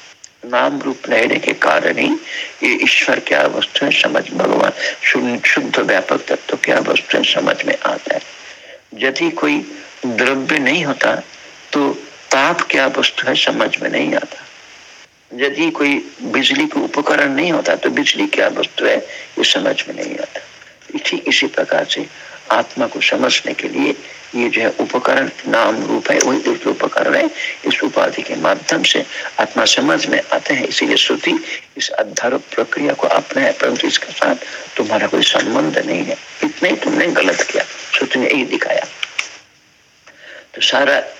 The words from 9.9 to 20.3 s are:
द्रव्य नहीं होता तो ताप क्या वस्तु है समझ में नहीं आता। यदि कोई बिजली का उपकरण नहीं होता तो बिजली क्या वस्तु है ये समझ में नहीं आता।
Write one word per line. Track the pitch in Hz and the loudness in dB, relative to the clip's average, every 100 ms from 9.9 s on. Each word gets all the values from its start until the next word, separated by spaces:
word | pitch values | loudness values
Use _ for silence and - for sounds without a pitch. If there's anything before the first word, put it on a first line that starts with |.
| - 127 | -8 -4
द्रव्य | 113 123 135 131 151 | 0 2 2 0 0
नहीं | 131 180 143 | 2 2 0
होता | 127 - - - - - - - | 0 0 0 -6 -18 -20 -20 -4
तो | 147 143 - - - - | 0 0 -2 -10 -14 0
ताप | 135 151 175 | 2 4 2
क्या | - 139 135 | 0 2 2
वस्तु | 135 - - 131 | 2 0 0 0
है | - | 2
समझ | - - - - | 2 2 0 0
में | - | -2
नहीं | - - - | 0 0 0
आता। | - - - - - - - - - _ - | -2 -12 -16 -20 -20 -20 -20 -20 -20 _ -14
यदि | 120 139 147 165 | -2 -2 2 0
कोई | 151 143 131 - - | 2 0 0 -4 -10
बिजली | 127 135 131 135 151 | -4 0 2 2 0
का | - | 0
उपकरण | - 151 - - 139 | -2 0 2 2 2
नहीं | 135 180 | 2 2
होता | - - - | 2 2 2
तो | - | 2
बिजली | - 285 - 302 | 2 0 0 0
क्या | - - | 2 2
वस्तु | - - - - | 0 -4 0 2
है | - - - - - | 0 -2 -16 -10 -2
ये | |
समझ | - 294 277 - - | 0 2 0 -2 -6
में | - | -8
नहीं | 302 - | -8 -6
आता। | - | -8